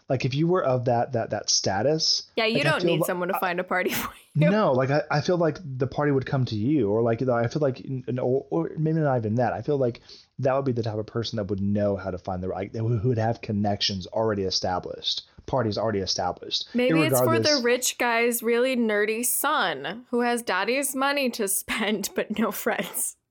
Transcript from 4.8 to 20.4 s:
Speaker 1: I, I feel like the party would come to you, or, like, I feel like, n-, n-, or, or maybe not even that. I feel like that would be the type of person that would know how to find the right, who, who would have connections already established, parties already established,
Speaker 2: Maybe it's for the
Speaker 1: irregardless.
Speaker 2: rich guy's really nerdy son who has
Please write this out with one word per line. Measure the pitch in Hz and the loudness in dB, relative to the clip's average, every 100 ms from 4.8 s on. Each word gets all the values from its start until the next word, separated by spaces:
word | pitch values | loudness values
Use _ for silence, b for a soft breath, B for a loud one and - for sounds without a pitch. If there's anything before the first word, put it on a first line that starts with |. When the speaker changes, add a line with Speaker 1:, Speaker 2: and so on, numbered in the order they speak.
| 131 | 2
Speaker 1:
I, | 147 - | 0 0
I | 147 | -2
feel | - 180 | 2 2
like | 165 - | 2 -2
the | 143 127 147 | -8 -4 -4
party | - 147 | 0 2
would | 135 123 | 2 0
come | 139 120 | 0 0
to | |
you, | 107 113 151 101 | 0 0 2 2
or, | 107 | 2
like, | 120 113 | 2 2
I | 127 117 113 | 2 2 0
feel | 151 | 0
like, | 143 127 | 0 -2
n-, | - 131 127 | -6 -6 -4
n-, | 127 | -2
or, | 123 131 - | 0 0 0
or | 165 165 - | -4 -2 -2
maybe | 156 160 | 0 2
not | 151 127 | 2 2
even | 107 113 | 2 2
that. | 117 | 2
I | 87 | 0
feel | 120 143 | 0 0
like | 123 113 B B B - | 0 -2 B B B -2
that | 131 | 0
would | 135 135 | 2 0
be | |
the | 117 | 0
type | 110 107 | -2 -4
of | 107 | -4
person | 120 110 113 | -6 -4 -4
that | 98 | -2
would | 98 | -2
know | 101 104 104 98 | 0 2 2 0
how | 95 | -4
to | 90 | -6
find | - 92 | -6 -6
the | 92 | -6
right, | 90 104 | -6 -6
who, | 117 113 117 | -4 -2 0
who | 127 | 0
would | 113 | 2
have | 110 120 | 0 -2
connections | - 104 104 101 - 98 87 | -2 0 0 0 -2 -4 -4
already | 110 110 101 | -2 0 0
established, | 95 - 95 90 - - - - B B - | -2 -2 -2 -2 -6 -8 -6 -6 B B -2
parties | 135 110 101 | 0 0 0
already | 110 101 | 0 0
established, | 92 - 90 87 - - - | -2 -2 -4 -6 -6 -8 -4
Speaker 2:
Maybe | 240 254 160 | 0 2 2
it's | - 247 | 4 4
for | 254 - | 4 4
the | 302 | 2
Speaker 1:
irregardless. | 294 | 2
Speaker 2:
rich | 233 247 - - | 2 0 0 0
guy's | 247 233 240 233 | 2 4 2 0
really | 226 233 262 247 | 0 2 2 2
nerdy | 226 208 214 220 | 2 2 2 0
son | 240 - 294 302 190 139 139 220 - | -2 0 0 0 0 -2 -6 -8 -4
who | 240 | 0
has | 240 240 | 0 0